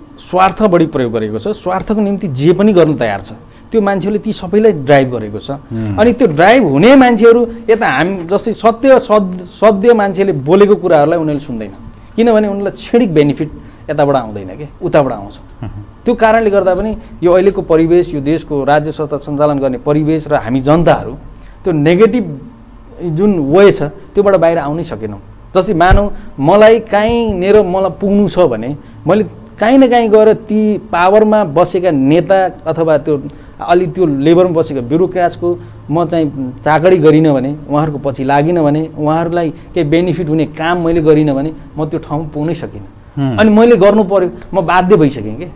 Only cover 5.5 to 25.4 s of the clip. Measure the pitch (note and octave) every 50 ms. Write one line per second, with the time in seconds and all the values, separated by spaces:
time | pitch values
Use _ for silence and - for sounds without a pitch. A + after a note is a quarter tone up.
5.5 | C#3 C#3 - - A#2 A2+ A2 G#2+ G2+ F#2+ G#3+ A#3+ A#3+ A#3+ C#4 G3 D3+ C#3+ E3 G3
6.5 | A#3 C4+ A#3+ E3 C3+ C#3 F3 A#3 C#4 C4+ C4 B3 A#3+ G#3 A3+ A#3 A3+ A#3+ A#3+ A#3
7.5 | - - - - A3+ A3 A3+ F3 C3+ C3 D#3+ F3+ G3 F#3+ E3+ D#3+ F#3+ G3+ - A#3
8.5 | G#3 - - A3+ A3 A3+ C4+ C4+ C4 A#3+ B3+ - G#3 G#3+ G3 F#3 F3+ F3+ F3+ -
9.5 | - - G3 G#3+ A3 G3 F#3+ A#3+ A#3+ A3 G3+ G3 F#3 F3 G3 G3 F3 D3 B2+ C#3+
10.5 | F3 G3 G#3 G3 G#3 - F3 F3+ F3 D3+ C#3+ D3+ E3 E3+ D#3+ D#3 D3 C#3+ C3+ -
11.5 | B2 A2 G#2+ G2+ G2 - - - - - - - - - A3+ A#3+ A3+ G#3+ G#3+ G#3
12.5 | G3 G3+ G3+ F#3+ F#3+ - - - - A#3+ B3 G3+ D#3+ D3+ D3 D3 C3+ - D#3 D3
13.5 | - - - - - - - - D3+ D3 D3 C#3+ C#3+ C3 A#2+ A2 G#2 G#2 G2 F#2
14.5 | F#2 A#2 D3 C#3+ - - F#3+ F3 - E3 C#3 C3 A#2+ G#2+ G2+ G#2 - - - -
15.5 | - - - G2+ - - G#2 - - - - A3+ A#3+ A3 A3 A3 A3 A3+ A3+ G#3+
16.5 | G3 G3+ F#3 F#3+ F#3 F3+ G3+ A3 G#3+ G#3+ - - - - - F3 F3 F#3 F#3+ G3+
17.5 | F#3+ G3 E3+ - E3+ D#3+ E3 E3 E3+ F3 E3+ D#3+ F3 D3 C3+ C#3+ D#3+ D#3+ D#3 -
18.5 | D3+ C#3 C3+ C3 C#3+ D3+ D3 D#3 D3 - D#3 C#3+ D3+ C#3 - - D3 C#3 D3 D3
19.5 | D3 C#3 C3+ C3+ B2+ A#2+ - D3+ D3 D3+ D#3 D3 D#3+ D#3 D3+ D3 D3 C3+ G#2 A2
20.5 | B2 C3+ C3 C#3 D3+ E3+ E3+ E3 C#3+ A2+ G2+ G#2+ B2+ - - - - - - -
21.5 | - - - G3 E3+ D3+ C#3+ D#3 F3 F3+ A3 A3+ - B3 G#3 E3 D3 C3 A#2 -
22.5 | - - - - - - - - - - F3 F3 D#3 D#3+ G3 G#3 G3+ E3+ C#3+ C3+
23.5 | D3 F#3 G3+ G3 - - C#3+ D3 D3 - - - - G3+ G3+ G3+ G3 F3+ E3 E3
24.5 | E3+ E3+ C#3+ C#3+ D3 E3 E3 D#3+ C3 G#2 A2 G#2+ G#2 G2 - - - -